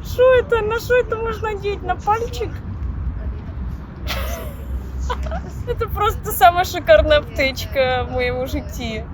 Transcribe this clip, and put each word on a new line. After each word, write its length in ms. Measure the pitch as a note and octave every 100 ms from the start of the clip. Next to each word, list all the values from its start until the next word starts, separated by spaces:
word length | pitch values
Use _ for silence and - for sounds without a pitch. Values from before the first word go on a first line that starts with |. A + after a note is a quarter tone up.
| -
Що 280 | - B4+ B4+ -
це? 120 | A4+
На 160 | G#4+ A4+
що 240 | - B4 A#4
це 60 | A4+
можна 380 | A4+ A4 A4
діти? 320 | G4+ G4+ G4 F4+
На 80 |
пальчик? 560 | F4+ - G#4+ A#4 A#4+ A4 - - - - - - - - - - - - - - - - - - - - - - - - - - A#4+ - D#5+ - - - A#4
Це 80 | A4+
просто 460 | - G#4 A4+ -
сама 320 | - F4+ F4
шикарна 520 | F4+ F4 D#4 D4+ D4 D4
аптечка 880 | - - C4+ C4+ - C#4 B3+ B3+
в 100 | B3
моєму 340 | B3+ B3 B3 C4
житті. 580 | C#4+ - - A#3 A3 -